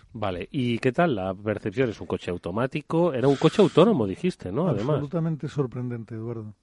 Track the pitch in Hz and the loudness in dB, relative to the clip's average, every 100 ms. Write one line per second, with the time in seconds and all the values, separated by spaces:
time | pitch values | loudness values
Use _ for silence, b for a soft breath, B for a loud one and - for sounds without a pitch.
0 | - 113 104 87 - 147 123 113 131 123 | -16 -6 -4 -4 -4 -2 0 2 2 2
1 | 175 104 95 95 104 101 110 98 127 95 | 2 2 -2 -4 -4 -2 -2 0 0 -2
2 | 87 92 - 87 85 101 131 156 - 165 | -4 -4 -4 -6 -4 -2 -2 -4 -2 0
3 | 175 131 135 139 160 - 180 - 208 175 | 0 2 2 4 4 6 6 8 6 6
4 | 101 92 180 - 90 110 185 101 123 147 | 0 -2 -2 -4 -4 -2 0 0 0 -2
5 | 143 170 165 151 147 147 127 127 123 120 | -2 -2 -2 -4 -4 -4 -4 -4 -6 -8
6 | 104 113 113 113 107 - | -10 -10 -8 -8 -10 -16